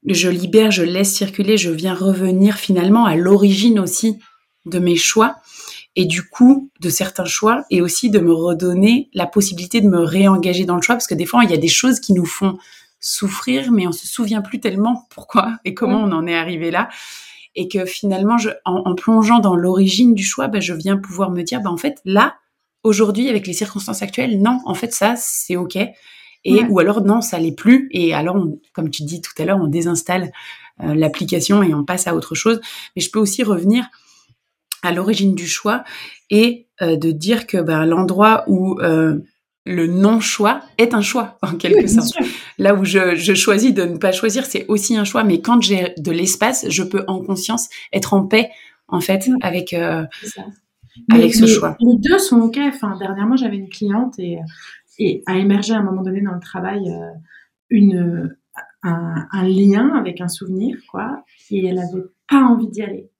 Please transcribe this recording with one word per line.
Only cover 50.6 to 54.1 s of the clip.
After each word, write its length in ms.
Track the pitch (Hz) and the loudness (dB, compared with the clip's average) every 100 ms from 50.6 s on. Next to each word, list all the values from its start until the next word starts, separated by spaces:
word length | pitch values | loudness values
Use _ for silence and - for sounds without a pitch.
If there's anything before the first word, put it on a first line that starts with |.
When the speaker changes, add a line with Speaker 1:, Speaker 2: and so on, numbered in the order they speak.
| _ _ - - 233 | _ _ -20 -16 4
Speaker 1:
avec 140 | 226 226 | 6 6
Speaker 2:
Mais, 60 | |
Speaker 1:
ce 100 | 233 | 6
Speaker 2:
mais 40 | 226 | 6
Speaker 1:
choix. 300 | 214 165 156 | 6 2 0
Speaker 2:
les 200 | 233 220 | 2 4
deux 200 | 285 381 | 4 2
sont 220 | - 240 | 4 4
OK. 180 | 226 269 285 | 4 0 -2
Enfin, 280 | 269 208 185 | -2 -8 -6
dernièrement, 380 | 190 196 214 254 | -8 -4 0 0
j'avais 220 | 233 202 | 0 -6
une 100 | 190 | -10
cliente 500 | - 208 208 254 | -6 -2 -2 -4